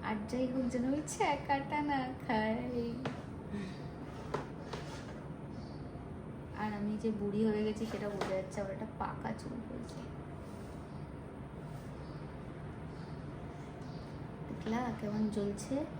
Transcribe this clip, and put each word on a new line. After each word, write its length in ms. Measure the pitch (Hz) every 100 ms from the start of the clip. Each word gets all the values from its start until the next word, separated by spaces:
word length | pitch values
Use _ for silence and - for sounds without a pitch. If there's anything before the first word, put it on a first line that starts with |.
আর 120 | - 214 208
যাই 180 | 247 254
হোক 180 | 262 247
যেন 280 | 247 247
ওই 80 | 285 302
ছ্যাঁকাটা 720 | - 381 285 - 277 269 302
না 260 | 294 277 254 262 -
খাই। 680 | 220 214 226 247 240 233 233 247 - - - - 208 190 - - - - - - - - - - - - - - - - - - - - - - - - - - - - -
আর 140 | 214
আমি 240 | 208 208 214
যে 80 | 226
বুড়ি 340 | 202 202 202 220
হয়ে 180 | 214
গেছি 220 | 214 214 220
সেটা 180 | 208 208
বোঝা 260 | 196 190 190
যাচ্ছে, 260 | 190 -
আমার 120 | 196
একটা 120 | 190 220 -
পাকা 300 | 202 - 226
চুল 200 | 214 -
হয়েছে। 480 | 240 220 240 240 - - - - - - - - - - - - - - - - - - - - - - - - - - - - - - - - - - - - - - - - - - - - - -
দেখলা 420 | - 214 226 247 220
কেমন 280 | 208 214 214
জ্বলছে? 460 | 208 202 202 - 269 311 160